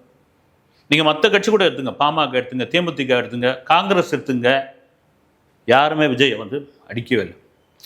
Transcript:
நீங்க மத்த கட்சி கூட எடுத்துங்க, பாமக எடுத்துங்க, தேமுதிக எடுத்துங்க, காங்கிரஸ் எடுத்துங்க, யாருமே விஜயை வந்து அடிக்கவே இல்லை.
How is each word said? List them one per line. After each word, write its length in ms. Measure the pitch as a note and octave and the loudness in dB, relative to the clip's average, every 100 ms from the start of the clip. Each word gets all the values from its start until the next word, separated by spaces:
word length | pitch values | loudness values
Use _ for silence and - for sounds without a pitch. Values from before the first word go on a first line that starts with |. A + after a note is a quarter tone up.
| _ _ _ _ _ _ _ _ - | _ _ _ _ _ _ _ _ 0
நீங்க 240 | D3 D#3 | 2 2
மத்த 160 | D3+ A3 | 2 2
கட்சி 200 | G3 G3+ | 2 2
கூட 200 | G#3 F3 | 2 2
எடுத்துங்க, 260 | C3 C3 - | 0 -6 -2
பாமக 340 | D3 D#3+ C#3+ | 0 0 -2
எடுத்துங்க, 340 | B2+ B2 B2+ A#2 | -2 -4 -6 -2
தேமுதிக 480 | E3+ E3+ C#3 B2+ B2 | -2 -2 -4 -2 -2
எடுத்துங்க, 480 | A2+ A#2+ B2 B2+ | -2 -4 -4 -2
காங்கிரஸ் 520 | - E3 G3 F#3 E3 C#3 | 0 0 2 0 0 -4
எடுத்துங்க, 460 | - B2+ A#2+ C3+ C3+ - _ _ _ _ _ _ _ _ - | -4 -2 0 0 -2 -14 _ _ _ _ _ _ _ _ 2
யாருமே 400 | B2 D3+ D#3 D3+ | 4 4 2 0
விஜயை 320 | B2 C3+ G#2+ | 2 0 0
வந்து 360 | G#2 C#3 C#3 _ - | -6 -10 -12 _ -14
அடிக்கவே 340 | A2 A#2 A#2+ | -12 -4 -2
இல்லை. 160 | F2 - _ _ _ _ | -2 -10 _ _ _ _